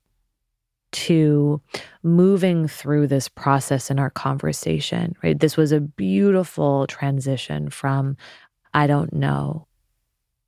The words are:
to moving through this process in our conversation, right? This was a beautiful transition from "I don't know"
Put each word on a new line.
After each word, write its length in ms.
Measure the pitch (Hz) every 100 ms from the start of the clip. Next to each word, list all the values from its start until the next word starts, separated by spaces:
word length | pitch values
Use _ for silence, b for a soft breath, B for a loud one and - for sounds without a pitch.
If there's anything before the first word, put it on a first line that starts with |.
| _ _ _ _ _ _ _ _ _
to 680 | - - 165 151 147 147 147 - B B B
moving 640 | 165 170 185 196 185 170 156
through 380 | - 139 147 143
this 220 | 139 -
process 600 | - - 139 - 139 -
in 80 | 139
our 100 | 135
conversation, 1040 | - 139 139 151 151 - 160 143 - 175 170
right? 160 | 165 151
This 180 | 156 -
was 140 | 151
a 80 | 151
beautiful 1080 | 147 - 196 196 202 190 180 - 147 139 135
transition 840 | - 139 139 135 131 - 147 147
from 460 | - 139 135 135 139 B B B _ _
"I 140 | 147 147
don't 240 | 143 -
know" 560 | 151 139 143 139 156 - _ _ _ _ _ _ _